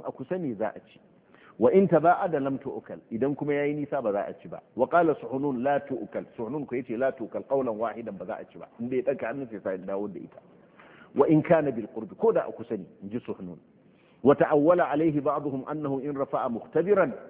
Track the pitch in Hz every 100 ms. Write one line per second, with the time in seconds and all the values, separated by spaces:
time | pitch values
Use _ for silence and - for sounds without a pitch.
0 | 131 - 135 185 156 104 107 - - -
1 | _ _ _ _ - - - 185 196 165
2 | 160 175 196 156 135 135 131 110 - 85
3 | - 113 135 143 147 143 147 147 143 147
4 | 113 101 95 - 85 82 - - 127 165
5 | 170 139 120 131 143 127 131 143 139 131
6 | - 107 87 - 113 147 135 123 127 113
7 | 113 - 107 107 - 135 127 104 113 107
8 | 110 95 95 104 - 87 - - 120 131
9 | 123 139 113 139 131 107 98 95 95 98
10 | 104 87 - - _ _ _ _ - -
11 | - - 139 156 139 165 147 117 104 113
12 | 107 95 226 170 - - 110 107 82 -
13 | 98 117 117 101 90 80 _ _ _ _
14 | _ _ - 143 160 147 147 180 151 143
15 | 165 147 139 147 147 135 - 156 143 135
16 | 143 139 135 - 220 220 - 156 170 202
17 | 156 110 -